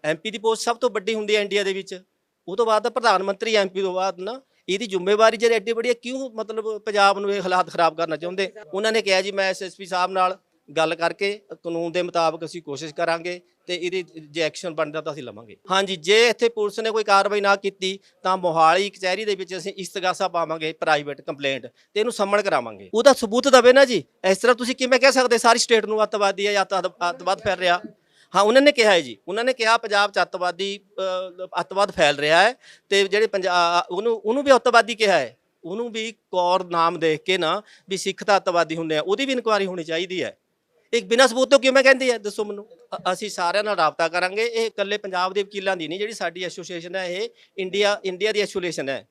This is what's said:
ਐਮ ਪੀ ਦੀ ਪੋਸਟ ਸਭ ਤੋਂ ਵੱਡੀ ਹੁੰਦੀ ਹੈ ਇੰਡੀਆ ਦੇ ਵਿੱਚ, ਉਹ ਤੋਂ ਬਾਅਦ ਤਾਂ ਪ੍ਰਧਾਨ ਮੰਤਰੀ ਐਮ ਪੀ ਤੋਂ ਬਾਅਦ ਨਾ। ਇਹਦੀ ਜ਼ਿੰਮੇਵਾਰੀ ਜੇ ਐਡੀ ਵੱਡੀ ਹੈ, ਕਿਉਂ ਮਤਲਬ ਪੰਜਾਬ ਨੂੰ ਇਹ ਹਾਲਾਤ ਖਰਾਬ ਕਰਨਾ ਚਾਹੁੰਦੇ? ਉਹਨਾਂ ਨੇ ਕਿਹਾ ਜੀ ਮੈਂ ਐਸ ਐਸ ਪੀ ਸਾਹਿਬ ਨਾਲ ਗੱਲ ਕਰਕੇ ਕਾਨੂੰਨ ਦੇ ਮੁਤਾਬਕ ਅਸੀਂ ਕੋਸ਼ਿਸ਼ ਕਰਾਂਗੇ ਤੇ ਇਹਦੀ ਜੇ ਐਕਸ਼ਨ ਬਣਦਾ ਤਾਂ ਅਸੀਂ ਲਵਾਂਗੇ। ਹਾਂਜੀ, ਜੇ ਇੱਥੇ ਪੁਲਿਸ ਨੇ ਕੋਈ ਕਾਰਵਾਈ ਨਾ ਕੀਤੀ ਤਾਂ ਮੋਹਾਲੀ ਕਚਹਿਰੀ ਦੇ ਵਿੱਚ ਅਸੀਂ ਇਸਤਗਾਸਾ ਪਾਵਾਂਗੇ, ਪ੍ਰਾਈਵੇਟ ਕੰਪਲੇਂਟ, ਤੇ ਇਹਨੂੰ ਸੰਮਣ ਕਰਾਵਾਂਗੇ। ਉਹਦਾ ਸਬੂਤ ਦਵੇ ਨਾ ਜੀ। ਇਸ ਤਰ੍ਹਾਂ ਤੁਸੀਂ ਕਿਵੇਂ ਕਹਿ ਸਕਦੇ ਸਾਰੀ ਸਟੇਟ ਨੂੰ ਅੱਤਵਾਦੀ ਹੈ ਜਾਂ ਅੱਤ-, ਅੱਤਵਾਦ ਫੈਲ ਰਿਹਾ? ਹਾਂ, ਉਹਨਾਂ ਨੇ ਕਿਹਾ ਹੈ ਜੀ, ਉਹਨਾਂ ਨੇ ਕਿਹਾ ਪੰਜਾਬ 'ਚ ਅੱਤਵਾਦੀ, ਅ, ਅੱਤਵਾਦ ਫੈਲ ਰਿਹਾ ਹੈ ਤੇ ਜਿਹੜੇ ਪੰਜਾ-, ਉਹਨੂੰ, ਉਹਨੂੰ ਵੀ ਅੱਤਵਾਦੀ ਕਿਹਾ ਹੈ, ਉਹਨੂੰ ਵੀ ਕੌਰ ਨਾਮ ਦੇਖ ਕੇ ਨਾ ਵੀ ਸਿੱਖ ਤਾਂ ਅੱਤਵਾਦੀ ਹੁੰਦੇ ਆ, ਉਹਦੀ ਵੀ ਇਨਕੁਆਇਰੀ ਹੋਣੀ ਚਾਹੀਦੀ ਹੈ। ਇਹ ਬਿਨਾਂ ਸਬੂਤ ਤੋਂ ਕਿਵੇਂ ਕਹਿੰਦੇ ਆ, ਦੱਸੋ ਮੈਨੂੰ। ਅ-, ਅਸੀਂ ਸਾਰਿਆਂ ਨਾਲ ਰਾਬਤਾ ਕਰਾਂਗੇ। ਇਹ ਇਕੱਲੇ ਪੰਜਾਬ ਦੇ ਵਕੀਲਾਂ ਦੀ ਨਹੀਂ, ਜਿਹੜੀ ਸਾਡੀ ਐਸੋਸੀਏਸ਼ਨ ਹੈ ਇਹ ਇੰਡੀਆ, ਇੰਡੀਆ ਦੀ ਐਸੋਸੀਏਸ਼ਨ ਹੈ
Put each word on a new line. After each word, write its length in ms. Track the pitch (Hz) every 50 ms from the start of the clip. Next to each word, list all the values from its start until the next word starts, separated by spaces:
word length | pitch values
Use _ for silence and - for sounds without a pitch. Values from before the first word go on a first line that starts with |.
| -
ਐਮ 120 | 151 160
ਪੀ 160 | 156 _ 220
ਦੀ 60 | 202
ਪੋਸਟ 240 | 226 202 226 226 214
ਸਭ 160 | - 233 233
ਤੋਂ 120 | 233 - 247
ਵੱਡੀ 260 | 196 214 185 202 226
ਹੁੰਦੀ 200 | 220 214 202 214
ਹੈ 60 | 214
ਇੰਡੀਆ 220 | 202 202 190 202 202
ਦੇ 100 | 196 190
ਵਿੱਚ, 280 | 196 190 190 190 180 185 _ _ _ _ _ _ _ _
ਉਹ 100 | - 185
ਤੋਂ 80 | 202 233
ਬਾਅਦ 180 | 220 214 214 208
ਤਾਂ 80 | 240
ਪ੍ਰਧਾਨ 320 | 226 226 226 233 196 180 190
ਮੰਤਰੀ 320 | 196 202 190 - 226 220
ਐਮ 120 | 214 196
ਪੀ 140 | 190 185 190
ਤੋਂ 120 | 196 190 180
ਬਾਅਦ 260 | 185 185 196 180 175
ਨਾ। 220 | 185 202 240 269 _ _ _ _ _ -
ਇਹਦੀ 160 | 185 196 240
ਜ਼ਿੰਮੇਵਾਰੀ 520 | 214 185 190 240 196 208 208 220 226 220
ਜੇ 100 | 214 226
ਐਡੀ 240 | 233 233 220 196 226
ਵੱਡੀ 180 | 233 220 233 247
ਹੈ, 40 | 240
ਕਿਉਂ 360 | 233 _ 240 254 262 269 262
ਮਤਲਬ 460 | 220 220 220 214 226 220 208 220 220
ਪੰਜਾਬ 420 | 208 208 220 202 208 196 196 196 196
ਨੂੰ 140 | 202 202 202
ਇਹ 80 | 202
ਹਾਲਾਤ 280 | 180 185 180 180 180 160
ਖਰਾਬ 280 | - - 170 165 160
ਕਰਨਾ 180 | 160 170 160 160
ਚਾਹੁੰਦੇ? 360 | 147 160 175 185 190 196 185 - 214 214 - -
ਉਹਨਾਂ 180 | 190 214 220
ਨੇ 100 | 220 226
ਕਿਹਾ 200 | 202 196 190 185
ਜੀ 100 | 190 202
ਮੈਂ 180 | 196 196 196 190
ਐਸ 140 | 190 190 202
ਐਸ 140 | 180 -
ਪੀ 80 | _ 196
ਸਾਹਿਬ 260 | 170 185 180 180 185
ਨਾਲ 280 | 190 190 185 180 190 196 _ _ _ _ _ _ 147
ਗੱਲ 180 | 160 160 156 170
ਕਰਕੇ 460 | 165 165 170 170 _ 202 196 202 208 _ _ 160 _ _
ਕਾਨੂੰਨ 280 | 170 170 165 170 170
ਦੇ 100 | 160 180
ਮੁਤਾਬਕ 440 | 175 180 170 170 165 160 156 165 165
ਅਸੀਂ 160 | 151 - 175
ਕੋਸ਼ਿਸ਼ 320 | 156 147 139 135 156 160 147
ਕਰਾਂਗੇ 480 | - 170 165 165 170 165 180 180 175 _ _ _ _ _
ਤੇ 80 | - 180
ਇਹਦੀ 300 | 175 170 180 180 185 175 160 _ 165
ਜੇ 200 | 156 147 147 165
ਐਕਸ਼ਨ 340 | 160 151 156 - - 180 160
ਬਣਦਾ 260 | 151 160 147 147 160
ਤਾਂ 120 | 151 160 143
ਅਸੀਂ 100 | 156 131
ਲਵਾਂਗੇ। 340 | 120 101 104 117 107 98 _ _ -
ਹਾਂਜੀ, 240 | 185 190 202 185 190
ਜੇ 320 | 170 147 170 208 220 233
ਇੱਥੇ 220 | 240 214 - 240 226
ਪੁਲਿਸ 300 | 233 214 208 208 202 -
ਨੇ 120 | 226 226
ਕੋਈ 120 | 214 220 214
ਕਾਰਵਾਈ 380 | 214 202 196 196 202 202 208
ਨਾ 140 | 196 196 202
ਕੀਤੀ 440 | 196 202 196 190 _ 180 185 196 196 _ _ _ _ _
ਤਾਂ 140 | 185 185
ਮੋਹਾਲੀ 520 | 190 180 175 156 165 160 160 165 185 202 202
ਕਚਹਿਰੀ 360 | 196 - 190 185 180 190 220
ਦੇ 100 | 208 202
ਵਿੱਚ 220 | 180 185 165 185
ਅਸੀਂ 160 | 185 160 190 196
ਇਸਤਗਾਸਾ 500 | 202 185 175 - 202 180 185 175 - 196
ਪਾਵਾਂਗੇ, 460 | 185 175 170 165 151 160 165 160 156 160
ਪ੍ਰਾਈਵੇਟ 480 | _ - 160 156 147 147 143 143 -
ਕੰਪਲੇਂਟ, 460 | - - 156 139 143 139 135 127 107 123 _ _ _ _ _
ਤੇ 60 | 202
ਇਹਨੂੰ 140 | 214 240 220
ਸੰਮਣ 280 | - 208 196 202 208
ਕਰਾਵਾਂਗੇ। 480 | 202 196 160 139 120 113 110 95 101 90 -
ਉਹਦਾ 200 | 214 - 277 -
ਸਬੂਤ 340 | - - 208 202 247 247
ਦਵੇ 260 | 277 262 254 233 247 254
ਨਾ 120 | 269 277
ਜੀ। 180 | 247 247 180 135 _ _ _ - 190
ਇਸ 60 | 196
ਤਰ੍ਹਾਂ 180 | 190 - 240 247
ਤੁਸੀਂ 200 | 226 247 233 254
ਕਿਵੇਂ 240 | - 262 247 262 254
ਕਹਿ 120 | 240 277
ਸਕਦੇ 260 | 254 262 254 247 240
ਸਾਰੀ 220 | 226 - 240 247 247
ਸਟੇਟ 260 | - - 233 220 208
ਨੂੰ 180 | 202 214 214 214
ਅੱਤਵਾਦੀ 440 | 208 220 208 202 196 196 190 202
ਹੈ 40 | 208
ਜਾਂ 100 | 208 202
ਅੱਤ-, 300 | 190 190 202 185 175 185 180 _ 175 175
ਅੱਤਵਾਦ 320 | 170 175 175 180 196 175
ਫੈਲ 180 | - 214 185 180
ਰਿਹਾ? 220 | 185 175 175 175 - - - _ _ _ _ _ _ _ -
ਹਾਂ, 80 | 185 202
ਉਹਨਾਂ 180 | 214 233 269
ਨੇ 100 | 277 294
ਕਿਹਾ 200 | 285 254 226 214
ਹੈ 100 | 196 170
ਜੀ, 160 | 151 127 110 _ _
ਉਹਨਾਂ 160 | - 180 214 240
ਨੇ 100 | 254 254
ਕਿਹਾ 240 | 240 226 220 226
ਪੰਜਾਬ 340 | 233 - 220 208 202 202 208
'ਚ 80 | 202 202
ਅੱਤਵਾਦੀ, 580 | 180 180 - 185 180 180 175 170 196 196 196 202 196 _ _ -
ਅ, 480 | 190 190 185 185 185 185 180 180 185 180 - 175
ਅੱਤਵਾਦ 320 | 175 _ 190 190 202 196
ਫੈਲ 240 | 180 - 165 143 147
ਰਿਹਾ 260 | 139 147 151 156 170
ਹੈ 140 | 190 226 254 _ _ - - _ _ _
ਤੇ 180 | 202 196 196
ਜਿਹੜੇ 200 | 196 190 208 220
ਪੰਜਾ-, 580 | 208 - 196 180 185 180 180 170 170 175 175 175 -
ਉਹਨੂੰ, 300 | 180 180 214 233 226 220 -
ਉਹਨੂੰ 180 | 208 240 277 285
ਵੀ 120 | 285 262
ਅੱਤਵਾਦੀ 400 | 233 - 247 233 233 226 208 233
ਕਿਹਾ 240 | 202 220 202 185 160
ਹੈ, 180 | 131 113 110 _ _ _ _ _ _
ਉਹਨੂੰ 280 | 165 185 220 240 240
ਵੀ 200 | 214 226 220 226
ਕੌਰ 520 | 226 _ _ _ - 180 180 175 180 190 185
ਨਾਮ 360 | 175 170 170 165 170 175 170
ਦੇਖ 240 | 160 160 156 147 _
ਕੇ 140 | - 185
ਨਾ 240 | 185 170 156 160 208 208 _ - _ _ -
ਵੀ 80 | 190
ਸਿੱਖ 260 | 180 - 196 185 - 202
ਤਾਂ 140 | - 202
ਅੱਤਵਾਦੀ 380 | 190 180 196 175 170 170 156 160
ਹੁੰਦੇ 220 | 170 165 160 156
ਆ, 40 | 151
ਉਹਦੀ 240 | 151 170 196 214 277
ਵੀ 60 | 262
ਇਨਕੁਆਇਰੀ 340 | 262 247 233 226 214 202 196
ਹੋਣੀ 180 | 190 185 180 160
ਚਾਹੀਦੀ 400 | 156 160 165 185 180 185 175 131
ਹੈ। 140 | 104 - _ _ _ _ _ _ _ _ _ _ _ -
ਇਹ 80 | 233
ਬਿਨਾਂ 260 | 196 185 226 233 262
ਸਬੂਤ 220 | 247 226 254 262 240
ਤੋਂ 100 | 285 277
ਕਿਵੇਂ 240 | 226 262 254 269 262
ਕਹਿੰਦੇ 300 | 269 269 254 262 254 240
ਆ, 40 |
ਦੱਸੋ 280 | 226 196 208 196 - 214
ਮੈਨੂੰ। 220 | 208 208 202 208 _ -
ਅ-, 400 | _ - _ - 185 165 180 185
ਅਸੀਂ 160 | 180 220 202
ਸਾਰਿਆਂ 340 | 180 - 196 170 175 202 214
ਨਾਲ 120 | 214 202
ਰਾਬਤਾ 320 | 180 165 - - - 170
ਕਰਾਂਗੇ। 360 | 165 160 180 175 185 190 208 226
ਇਹ 240 | 240 233 226 226
ਇਕੱਲੇ 300 | 220 _ - 202 196 202
ਪੰਜਾਬ 360 | 208 208 196 185 180 180 190 185
ਦੇ 100 | 208 202
ਵਕੀਲਾਂ 340 | 196 202 196 190 196 190
ਦੀ 100 | 180 165
ਨਹੀਂ, 120 | 151 165 190
ਜਿਹੜੀ 140 | 208 220 226
ਸਾਡੀ 300 | - 196 170 170 180 185
ਐਸੋਸੀਏਸ਼ਨ 520 | 175 165 - 170 165 180 170 165 180 175
ਹੈ 100 | 190 185
ਇਹ 240 | 175 175 190 220 233 _ _ _ _ _
ਇੰਡੀਆ, 420 | - 190 185 180 - 311 302 311 302 -
ਇੰਡੀਆ 260 | 190 180 175 196 214
ਦੀ 80 | 214 208
ਐਸੋਸੀਏਸ਼ਨ 500 | 202 - - 196 175 175 156 - 147 131
ਹੈ 180 | 135 117 98 _